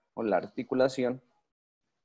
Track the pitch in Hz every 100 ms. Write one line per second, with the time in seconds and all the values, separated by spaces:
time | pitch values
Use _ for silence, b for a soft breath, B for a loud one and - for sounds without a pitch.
0 | _ - 113 92 - - 120 131 131 131
1 | 123 131 - _ _ _ _ _ _ _